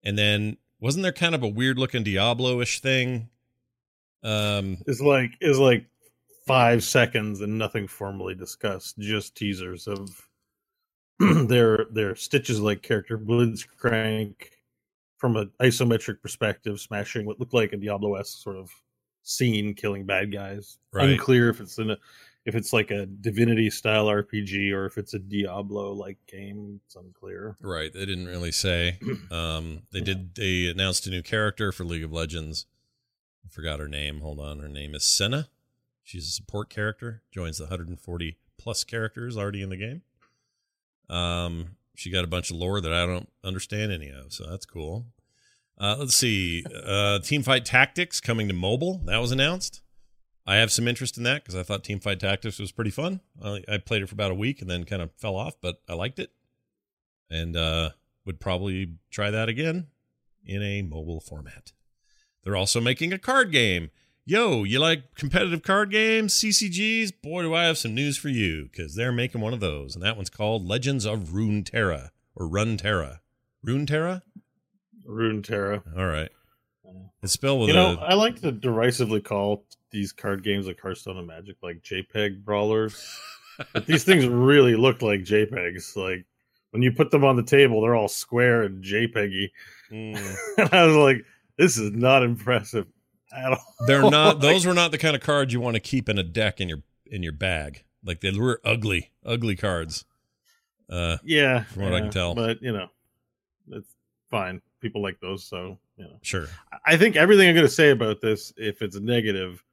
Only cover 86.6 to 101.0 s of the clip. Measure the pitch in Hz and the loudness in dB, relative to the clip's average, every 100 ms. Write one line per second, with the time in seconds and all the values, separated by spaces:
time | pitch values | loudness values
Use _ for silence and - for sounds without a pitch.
86.6 | _ 117 127 123 156 151 139 123 113 139 | _ 2 2 4 4 6 6 4 6 8
87.6 | 135 110 113 117 104 - - 120 123 117 | 8 6 4 4 2 -4 -4 2 4 4
88.6 | 104 95 95 104 113 113 101 95 98 - | 2 -4 -4 0 0 0 -2 -2 -6 -8
89.6 | - - _ 107 110 104 98 95 427 392 | -20 -20 _ -12 -10 -8 -8 -8 -2 2
90.6 | 175 185 165 151 143 123 - _ _ - | 6 8 10 10 8 6 -2 _ _ 2
91.6 | 185 113 104 107 127 135 123 113 104 120 | 4 4 -2 2 6 8 6 0 0 0
92.6 | 104 117 92 _ _ _ _ 131 131 131 | 0 -6 -6 _ _ _ _ -8 -2 -2
93.6 | - _ 120 139 214 151 156 151 143 185 | -4 _ 4 6 8 8 6 6 6 6
94.6 | 175 175 170 156 160 143 - 147 135 120 | 4 2 2 2 0 0 2 2 2 0
95.6 | 120 113 - 131 - 101 85 87 107 - | 0 -2 0 -2 0 -2 -2 -2 -2 -2
96.6 | 92 76 - _ _ 104 85 73 95 82 | -6 -6 -10 _ _ -8 -8 -4 -2 -2
97.6 | 73 71 _ _ - 82 95 101 123 113 | -6 -12 _ _ -10 -4 -2 0 0 0
98.6 | 107 113 107 90 - _ - 117 113 92 | -2 -2 0 -2 -4 _ -6 -2 -2 -2
99.6 | 104 87 80 78 - _ _ _ _ _ | -2 -2 -4 -10 -12 _ _ _ _ _
100.6 | _ _ - 87 | _ _ -10 -4